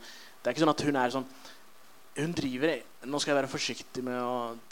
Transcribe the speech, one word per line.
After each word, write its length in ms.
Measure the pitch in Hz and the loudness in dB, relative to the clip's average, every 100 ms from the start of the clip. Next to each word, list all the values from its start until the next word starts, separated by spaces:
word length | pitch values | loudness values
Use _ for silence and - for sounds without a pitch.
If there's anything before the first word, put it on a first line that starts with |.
| - - - - | -8 -16 -18 -4
det 40 | 123 | -2
er 60 | |
ikke 100 | 127 | 4
sånn 60 | 160 | 6
at 100 | 147 | 6
hun 160 | 147 139 | 4 4
er 140 | 123 | 4
sånn, 160 | 131 131 - - - - - - - - - | 2 -4 -10 -18 -18 -18 -18 -18 -20 -10 -2
hun 160 | 160 | -2
driver, 480 | 160 135 127 160 127 - - | 0 -2 2 2 2 -6 -12
nå 160 | 123 143 | -4 -2
skal 140 | 147 143 | 4 4
jeg 60 | |
være 80 | 131 151 | 4 -2
forsiktig 440 | - 117 - 131 | -2 -4 -6 -4
med 160 | 127 123 | -2 -2
å 360 | 123 123 117 117 - | 0 0 -2 -8 -14